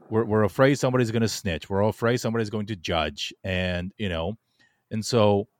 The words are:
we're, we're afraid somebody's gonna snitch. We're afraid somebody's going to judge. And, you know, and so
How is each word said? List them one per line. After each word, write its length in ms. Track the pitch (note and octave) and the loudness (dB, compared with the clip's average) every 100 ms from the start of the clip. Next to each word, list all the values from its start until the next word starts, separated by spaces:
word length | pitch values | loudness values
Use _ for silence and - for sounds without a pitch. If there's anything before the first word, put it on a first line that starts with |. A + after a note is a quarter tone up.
| - | -4
we're, 160 | A2 | -2
we're 200 | A2+ G#2+ | 0 2
afraid 320 | G#2 - C3+ C#3 | 2 4 4 4
somebody's 340 | C3+ B2+ A#2 | 2 2 0
gonna 180 | A2+ A2 | 0 0
snitch. 400 | - G#2 D#2+ - | -2 -4 -6 -4
We're 140 | G2 | 0
afraid 360 | G#2+ - A#2 B2 | 0 0 0 0
somebody's 300 | A#2 A#2 G#2+ | -2 -2 -2
going 180 | G#2+ G2+ | -4 -6
to 100 | G2+ | -8
judge. 580 | F2+ E2 D#2 D2 - - | -4 -2 -2 -4 -12 -10
And, 480 | F#2+ F#2 F#2 F2 F#2 - | -4 -2 -2 -2 -6 -6
you 100 | G#2 | -6
know, 300 | E2 E2+ A2 _ _ _ _ - | -4 -6 -8 _ _ _ _ -10
and 140 | A2 | -8
so 440 | G#2+ A#2+ G#2 G2+ G2+ _ | 0 4 6 4 0 _